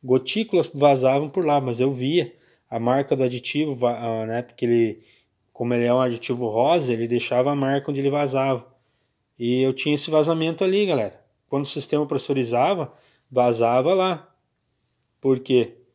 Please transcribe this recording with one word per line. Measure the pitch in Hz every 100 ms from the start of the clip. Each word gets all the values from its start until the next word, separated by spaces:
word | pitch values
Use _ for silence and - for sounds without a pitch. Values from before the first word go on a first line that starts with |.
Gotículas | 127 131 131 208 220 180 160
vazavam | 143 143 135 131 139 151
por | 185
lá, | 160 143
mas | 131 117
eu | 131
via | 127 131 170 147 - _ _ _
a | 117
marca | 117 131 139
do | 131
aditivo, | 127 123 - 147 151 127
va-, | 120 113
ah, | 117 113 110
né? | 117
Porque | 123 -
ele, | 120 117 113 - _ _ _ _ _
como | - 120
ele | 120
é | 120
um | 123
aditivo | 127 117 - 123 117
rosa, | 110 135 175 135
ele | 113 117
deixava | 120 - 123 131
a |
marca | 143 135 139 139
onde | 139
ele | 139
vazava. | 143 147 131 135 123 - _ _ _ _ _ _ _
E | 117 127
eu | 131
tinha | 131 151
esse | 147 -
vazamento | 156 151 165 160 165
ali, | 190 196 202
galera. | 147 101 - _ _ _
Quando | 135
o | 139
sistema | - - 147
pressurizava, | 147 139 - 139 120 120 147 196 135 _ _ _ _
vazava | 127 123 117 117 123 135
lá. | 185 185 165 - _ _ _ _ _ _ _ _ _
Por | 135 127
quê? | 127 127 113 - _